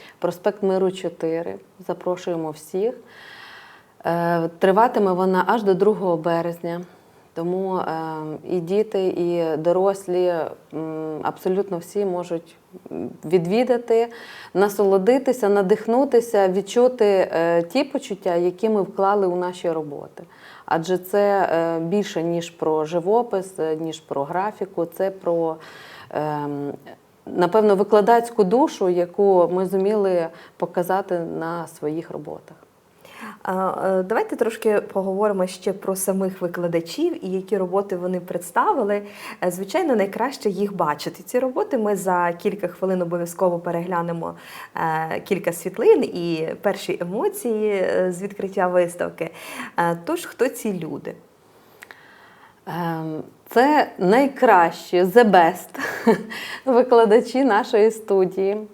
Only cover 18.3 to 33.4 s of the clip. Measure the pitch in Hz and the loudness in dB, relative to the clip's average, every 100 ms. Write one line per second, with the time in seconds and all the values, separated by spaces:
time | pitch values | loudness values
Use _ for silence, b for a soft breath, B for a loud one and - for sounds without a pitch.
18.3 | 175 175 180 220 208 180 - 196 208 185 | 0 0 0 0 0 0 0 2 2 2
19.3 | 180 180 185 175 160 151 143 - - 170 | 0 -4 -4 -4 -4 -6 -10 -14 -18 -20
20.3 | B B B B 165 160 180 180 208 202 | B B B B -2 0 -2 0 0 2
21.3 | 196 180 165 165 165 165 208 190 170 165 | 2 2 2 0 -2 -2 -2 -2 -2 -2
22.3 | 170 170 - 156 156 156 175 170 226 233 | -2 -4 -4 -2 0 0 -2 0 0 0
23.3 | 196 185 - 160 156 165 156 - 143 143 | -4 -6 -6 -4 -4 -6 -8 -8 -6 -4
24.3 | 175 208 202 196 180 170 - 190 190 180 | -4 -4 -6 -8 -4 -6 -4 -6 -4 -2
25.3 | 170 165 160 B B B B B - 151 | -2 -2 -4 B B B B B -6 -4
26.3 | 147 147 143 143 - - - _ _ - | -4 -4 -6 -8 -10 -16 -20 _ _ -8
27.3 | 190 175 220 214 196 202 214 202 233 233 | 0 2 4 4 4 4 4 6 4 2
28.3 | - 185 233 294 - 185 175 175 190 202 | 0 2 4 2 0 0 0 0 2 4
29.3 | 185 170 180 185 190 196 214 196 180 165 | 6 4 2 -2 0 0 2 2 0 -2
30.3 | B B B 175 180 175 190 190 175 170 | B B B -6 -2 0 -2 -2 -4 -4
31.3 | 160 165 170 160 - 151 156 165 156 151 | -6 -6 -8 -10 -8 -6 -6 -8 -12 -12
32.3 | 78 - - _ _ _ B B B 220 | -14 -16 -20 _ _ _ B B B -18
33.3 | B | B